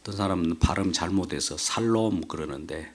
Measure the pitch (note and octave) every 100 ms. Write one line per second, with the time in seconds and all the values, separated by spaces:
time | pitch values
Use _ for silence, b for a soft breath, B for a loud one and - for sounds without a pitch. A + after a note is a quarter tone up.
0 | - G2 G2 F#2 E2 E2+ - F#2+ F#2+ E2
1 | E2 G2 F2 D2 - D#2 - - A2+ A2
2 | A2 F#2+ D#2 D2+ D#2 C#2 D2+ D2+ D#2+